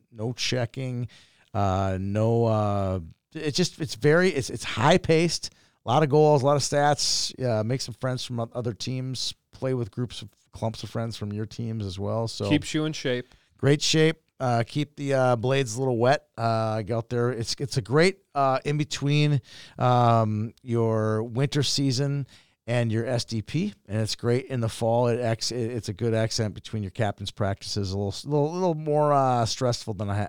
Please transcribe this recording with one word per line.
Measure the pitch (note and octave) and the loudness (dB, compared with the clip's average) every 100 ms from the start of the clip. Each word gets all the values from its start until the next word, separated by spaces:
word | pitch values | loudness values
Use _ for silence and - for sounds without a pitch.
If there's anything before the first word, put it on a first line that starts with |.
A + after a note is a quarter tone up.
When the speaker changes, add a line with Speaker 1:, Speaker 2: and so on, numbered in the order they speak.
| _ | _
Speaker 1:
No | A#2 A2+ | -8 -6
checking. | B2 - B2+ A#2+ - C3 B2 A#2+ - _ _ _ | -4 -2 -2 -2 -4 -6 -4 -6 -10 _ _ _
Uh, | G2 G2+ F#2+ G2 F#2+ | -2 2 2 0 -2
no, | G2 G#2 A2 A#2 A2+ | -2 0 2 2 2
uh, | A2 G#2 G2+ F#2+ F#2+ E2 - _ | 2 0 0 -2 -2 -6 -16 _
it's | D#3+ D#3 C#3+ | -6 -4 0
just, | F3 - | -2 -2
it's | D3 - | -8 0
very, | D3 D#3+ F#3 | 4 4 4
it's, | D3+ - | 0 -4
it's | - | -8
high | - - C3 F3+ | -8 0 4 4
paced. | - D#3+ E3+ - - - _ _ | 4 2 2 -2 -8 -16 _ _
A | - | 0
lot | B2+ | 2
of | D#3 | 4
goals, | D3+ D3+ D3+ | 4 6 6
a | C3 | 4
lot | C#3+ | 2
of | |
stats. | - C#3+ D3 D3 - - - - | 0 2 2 2 0 -2 -2 -4
Uh, | B2+ A2 | -2 0
make | G#2+ C3 | 0 -4
some | - A#2 | -6 -6
friends | C3+ B2+ | -6 -4
from | - A#2+ | -6 -6
o-, | A#2 | -6
other | B2 A#2+ | -6 -6
teams. | G#2+ - B2+ B2+ B2+ - - _ | -6 -6 -6 -6 -6 -6 -8 _
Play | - C3 | -8 -4
with | C3 A#2 | -2 -4
groups | - B2 - | -4 -6 -6
of | G#2+ _ _ | -16 _ _
clumps | - A2 A2 | -8 -6 -6
of | G#2 | -8
friends | - A#2 G#2+ | -6 -6 -6
from | G#2 | -6
your | G#2 G#2+ | -6 -8
teams | - A#2 A2+ G2+ | -8 -8 -6 -6
as | F#2 | -6
well. | G2+ A2 A2+ | -4 -2 -4
So | - G#2 | -4 0
Speaker 2:
Keeps | D3 C#3+ | 0 0
you | D#3 | -4
in | D3+ | -4
shape. | D3+ C#3+ B2 - _ _ _ | -4 -4 -4 -6 _ _ _
Speaker 1:
great | C3 D3 | 2 2
shape. | - D#3+ D#3 D#3 _ _ | 4 4 4 2 _ _
Uh, | C3 A#2 A2+ | 0 0 0
keep | D3 D3 - | -2 -4 -6
the, | C#3+ | -2
uh, | C3+ B2+ B2 | 2 4 4
blades | A#2+ C3+ C3+ A2 | 2 2 0 -2
a | |
little | C3 A#2+ | 0 2
wet. | A#2+ D3 - - | 4 4 0 -4
Uh, | A#2 A2+ A2 A2 | 0 2 0 -2
get | G2 | -2
out | A#2 - | -4 -2
there. | A#2+ A#2+ | 0 0
It's, | A#2+ A2+ - | 0 -4 -4
it's | - - | -4 -4
a | |
great, | G#2 C#3 F3+ G3 _ | 0 4 4 2 _
uh, | C#3+ C3+ C3 D3 | 0 2 2 0
in | D3 | -2
between, | D3+ - C#3+ D3 D3 C#3+ - - - - | -2 -2 0 2 4 2 -2 -18 -20 -2
um, | B2+ B2 A#2+ A#2 A2 G#2+ A2+ - | 2 4 6 6 4 0 -4 -8
your | B2+ A#2 A2+ A2 A2 G#2+ | -4 0 2 2 0 0
winter | A#2 A#2 C#3 D3+ | -2 -2 0 0
season | C3+ - C#3 B2 C#3+ C#3+ C3+ - _ _ - | 0 0 0 0 0 -2 -6 -12 _ _ -4
and | A#2+ A#2 | 0 0
your | A2 A#2 | 0 0
S | B2 | -2
D | - A#2 | -2 -6
P, | G#2 D3+ G#3 - - | -4 -4 -4 -6 -6
and | G#2 | -4
it's | A2 | -2
great | - A#2 B2 - | -2 0 0 0
in | C3 | -4
the | A2+ | -4
fall. | - A#2 A#2 B2 | -2 0 2 2
It | A#2+ | 0
ex-, | A#2+ A2+ - | 0 -2 -4
it, | A#2 A2+ | -4 -4
it's | B2 - | -4 -6
a | |
good | A2+ A#2+ | -4 0
accent | A2+ A2 - G#2+ | 0 0 -2 -4
between | - - A2 | -6 -8 -8
your | G2 | -6
captain's | - G#2+ - G2+ | -4 -4 -4 -10
practices. | - G2+ G2 - - G2 | -4 -4 -4 -6 -4 -4
A | G2 | -2
little, | G2+ - - | -4 -6 -2
little, | D3 D3 | 0 0
little | F3+ F#3 | 0 0
more, | D#3 D#3 D3+ D3+ | 0 0 2 4
uh, | C#3 C3+ B2 A2+ | 4 4 2 0
stressful | - B2+ A#2+ - | 0 -2 -2 -6
than | F#2+ G2+ | -6 -2
a, | |
ha-, | G2+ | -2